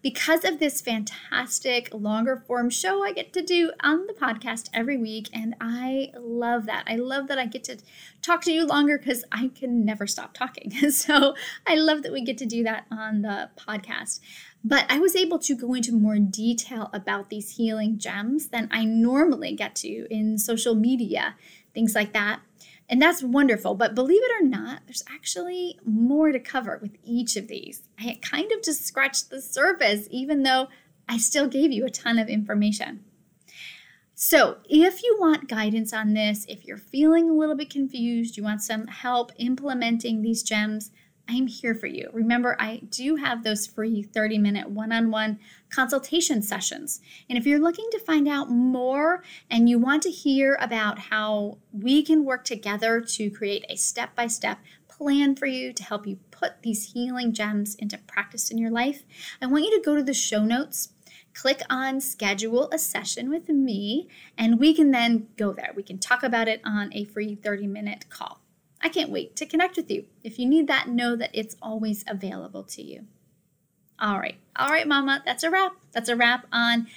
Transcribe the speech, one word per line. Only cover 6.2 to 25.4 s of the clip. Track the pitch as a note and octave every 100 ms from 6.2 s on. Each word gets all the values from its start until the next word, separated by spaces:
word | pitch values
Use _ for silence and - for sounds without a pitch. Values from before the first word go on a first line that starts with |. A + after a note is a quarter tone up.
| A#3+ A#3 A#3 A#3+ G#3+
that. | - -
I |
love | A3+ B3+ C#4 C4+
that | C4+
I |
get | A#3 B3
to | - A3+ _ - - -
talk | - E4+
to | F4
you | D#4+ D4+
longer | C#4+ C#4+ C#4+
'cause | C4+ A#3+ -
I | A3 B3+
can | - B3+ A#3+
never | G#3+ G#3+ G3+
stop | - -
talking. | - B3+ - - A3
<laughs> | D4
So | C#4 - D4 C#4 C#4 - - -
I |
love | D#4 D#4 D4+
that | -
we | C4+
get | A#3+ B3+
to | A#3+
do | A#3
that | A3+ A3 -
on | A3 A3 G#3+
the | G#3 G3+ - -
podcast. | - G#3+ - - - - - - - _
But | A3 C#4 -
I | C#4
was | F#4 F#4
able | E4+ F4
to | - B3
go | B3
into | B3+ A#3+
more | A#3 G#3+ G#3+
detail | G3 G3+ A3+ A#3 - A#3 G3+
about | G#3 G3+ G3+ G3
these | G#3+ G#3 -
healing | A3+ A3 G#3+ G#3+
gems | F#3+ F#3+ A3 D4 -
than | A#3 A3
I | A3
normally | A3 A3+ A#3 C4+ E4 B3+ G#2+
get | G#3 G3+ -
to | A3 A3 -
in | A3 G#3+ A3
social | A3+ A3+ A#3 A3
media, | A#3 B3+ G#3 - - - - - _
things | A3 A3
like | G#3+ G#3
that. | G#3+ G#3 - _ _ - - -
And | B3
that's | D#4 E4
wonderful. | C4 C4+ C4+ G#3+ G#3+
But | G3 A3+
believe | A3 C4 G4
it | B4+ A4+
or | C#4+
not, | G#3 A3+ C#4 -
there's | B3 -
actually | D4+ - F4+